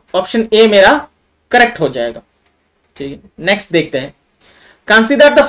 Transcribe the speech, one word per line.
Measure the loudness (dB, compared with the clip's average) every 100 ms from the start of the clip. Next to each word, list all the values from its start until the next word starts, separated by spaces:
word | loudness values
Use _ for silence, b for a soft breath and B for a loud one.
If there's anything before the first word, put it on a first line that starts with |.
| _ -6
option | -4 -4 -2
A | 2 2
मेरा | 4 4 2 -4 _ _ _ -4
करेक्ट | 0 0 -2
हो | -6
जाएगा। | -6 -8 -10 -20 _ _ _ _ _ _ -16
ठीक | -16
है, | -16 _ -10 -6
नेक्स्ट | -4 -2
देखते | -4 -4 -8
हैं, | -10 _ _ _ b b b b 0
consider | 0 2 4 4
the | 4